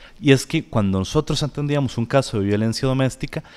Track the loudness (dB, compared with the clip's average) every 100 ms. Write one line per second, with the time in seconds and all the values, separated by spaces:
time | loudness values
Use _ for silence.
0 | -20 -2 4 4 4 -6 -2 0 0 0
1 | 0 -2 -2 -4 -4 -4 -2 0 0 -2
2 | 0 0 0 0 0 2 0 0 -2 0
3 | 0 -2 -8 -10 -12